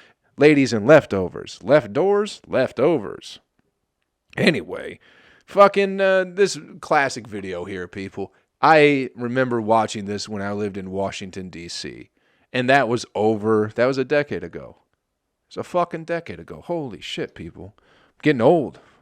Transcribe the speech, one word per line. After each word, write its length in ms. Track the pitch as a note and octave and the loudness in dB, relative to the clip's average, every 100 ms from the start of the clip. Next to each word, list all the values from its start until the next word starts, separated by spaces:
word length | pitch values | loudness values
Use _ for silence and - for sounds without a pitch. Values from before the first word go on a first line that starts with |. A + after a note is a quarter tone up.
| _ _ _ - | _ _ _ 4
Ladies 340 | C#3+ D3+ C3 | 6 6 4
and 120 | A2+ G#2 | 0 6
Leftovers. 760 | D#3 - G2 F#2 - G1+ - | 6 6 -2 -4 -6 -14 -16
Left 280 | - D3 A2 | 2 2 2
Doors? 500 | G#2 F3+ G3+ G#3 - - | -2 0 0 -2 -8 -6
Leftovers. 920 | G#2 B2+ - C3 E3 G2 - - - _ _ _ _ _ _ _ _ _ - | -2 -2 0 0 0 -4 -12 -16 -20 _ _ _ _ _ _ _ _ _ -2
Anyway, 640 | - D3 E2+ F2+ - - _ _ _ _ _ | 0 0 -2 -10 -12 -14 _ _ _ _ _
fucking, 540 | - G3 G3 G3 F#3+ | 6 6 6 -2 0
uh, 240 | F#3+ F#3+ F#3 | 2 2 0
this 300 | F3+ G3 C#3+ D#3+ - | 0 0 0 -12 -18
classic 460 | - D#3 C#3 B2 G2+ | -2 0 0 -4 -12
video 380 | G2+ G2 F2+ F2+ | -12 -10 -10 -8
here, 220 | G2 F2+ | -10 -10
people. 460 | G2+ G2 - G2 - _ _ | -10 -12 -10 -12 -12 _ _
I 480 | C#3 D#3 D3 C#3 C3 - | 4 6 6 4 -2 -6
remember 440 | A#2+ B2 C3 A#2+ | -6 -2 0 -2
watching 460 | G#2+ A2+ G#2+ - G2 | 2 2 2 -4 -8
this 240 | G#2 - | -8 -8
when 120 | G#2+ | -8
I 120 | G2 | -8
lived 240 | G2+ G#2 G2 | -6 -6 -8
in 140 | F#2+ | -10
Washington, 580 | F#2+ G2 - G2 F#2 F#2 | -6 -6 -6 -14 -14 -14
D 180 | E2+ E2+ | -14 -14
C. 420 | - - A#1 B1 _ _ _ _ | -12 -12 -14 -20 _ _ _ _
And 180 | B2+ B2 | -6 2
that 180 | C#3 B2 | 2 4
was 180 | A#2+ - - | -2 -4 0
over, 560 | G#2+ A2 G#2 A2 G#2+ G#2+ | 0 2 2 2 0 0
that 100 | A#2+ | 0
was 120 | C3+ | 0
a 80 | C3 | -2
decade 380 | D3 C#3+ G2 | -2 -2 -6
ago. 340 | E2+ E2 C2 - _ _ _ _ _ _ _ | -10 -14 -18 -20 _ _ _ _ _ _ _
It's 100 | - | -14
a 60 | |
fucking 420 | - F3+ F3+ E3 D#3+ | -6 -2 -2 -4 -8
decade 340 | E3+ E3 E2+ | -8 -8 -16
ago. 220 | E2+ D#3 | -16 -18
Holy 400 | D#3 F3 C#3+ F#2 | -8 -8 -8 -12
shit, 340 | - - D#3 - | -12 -10 -10 -10
people. 400 | E2 - E2+ - | -16 -14 -18 -20
I'm 420 | _ _ _ _ | _ _ _ _
getting 200 | - D3 | 0 4
old. 380 | A2+ E3+ A#2+ C2 _ _ | 4 4 2 -8 _ _